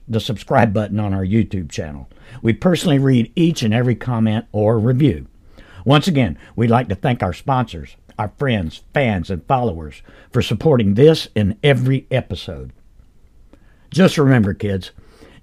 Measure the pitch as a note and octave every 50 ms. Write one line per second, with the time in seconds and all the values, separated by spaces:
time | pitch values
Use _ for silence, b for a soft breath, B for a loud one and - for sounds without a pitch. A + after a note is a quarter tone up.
0 | - - A#2 A2 - - A2 F#2+ - - D#3+ C3+ G#2+ A2+ F#2+ A2 G#2+ G2 G2 G#2+
1 | G#2+ G2+ G2 G2 F#2 F#2 G#2 A2+ G2+ - - F#2+ F2 C#2+ - - F2+ D#2 C#2+ C#2
2 | C2 - B B B B B2 B2 B A#2 A2+ - - F#3 F3 D3+ - F#3 C#3+ C3+
3 | C3+ C3+ C3+ A#2+ A2+ - - F3+ E3+ E3+ D#3+ - B2 G#2+ G#2+ A#2+ B2 B2+ A#2 -
4 | - - B2 A2+ A2 A2 G#2+ A2+ A#2+ _ - G#2 G#2+ G#2+ A#2 A2+ G#2 A#2+ B2+ B2+
5 | D#3 C3+ F2+ C2+ C2 - _ _ B B B B B B B B B A2+ C#3 D3+
6 | - G3 E3 C#3 B2 F2+ D2 B B B B - A#2 A#2 A2+ B2 B2+ F#2+ G2 -
7 | - C#3 B2 A#2+ - F#2 E2+ - - - C3+ B2+ A#2+ - - E2 C#2+ - - -
8 | _ _ - - A2 G2 - - D3 C3+ A#2+ G#2 E2+ D#2 - - - - - D3+
9 | C#3 A#2 G#2 F#2 D#2+ - G2 E2 - - C#3 B2+ B2 A2+ E2+ E2 D#2+ D2+ - -
10 | b b b b b b - B2 G#2 - A#2 G2 - D#3+ C#3+ A#2+ A2 G2 G2+ G#2+
11 | C#3 D#3 D#3+ D3+ - - - G#2+ G#2 F#2 - - - D3 C#3 B2 B2 B2+ C3+ C3
12 | - - - B2 - - G2+ - - - E2+ C#2 C2 B1+ - _ - _ _ _
13 | - _ _ _ _ _ _ - - - b b b b b b b b - D#3+
14 | F#3 D3 - - C#3+ C3+ C3+ B2 G#2 G2 F#2+ - - G#2 F#2+ F#2 F#2 - - b
15 | b b b b b b b b